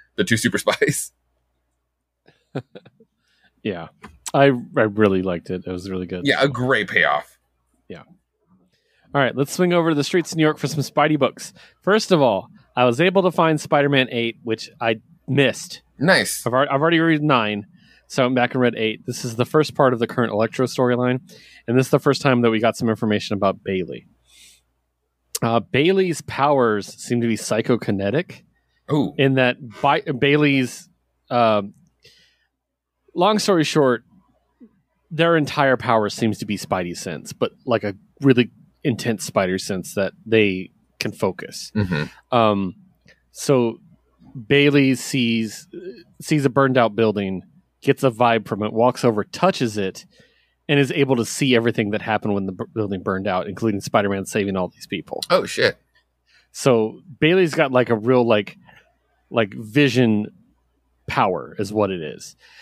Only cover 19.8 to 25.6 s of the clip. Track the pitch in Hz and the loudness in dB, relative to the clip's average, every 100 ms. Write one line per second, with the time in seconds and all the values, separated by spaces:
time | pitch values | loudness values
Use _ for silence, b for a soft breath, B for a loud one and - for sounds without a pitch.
19.8 | 135 117 117 - 113 104 113 - 127 - | 2 2 -2 -2 -2 -2 -2 -2 -4 0
20.8 | 123 123 123 123 B B B B - 123 | 0 0 0 -2 B B B B 0 0
21.8 | 135 143 143 131 143 123 117 110 113 - | 2 2 2 2 2 4 2 2 0 0
22.8 | 117 107 110 104 - 98 98 95 - 95 | -2 -2 0 -2 -2 -2 -2 -2 -4 -6
23.8 | 82 62 - _ b b b b _ _ | -6 -12 -18 _ b b b b _ _
24.8 | _ _ _ _ _ - 120 117 | _ _ _ _ _ -4 0 0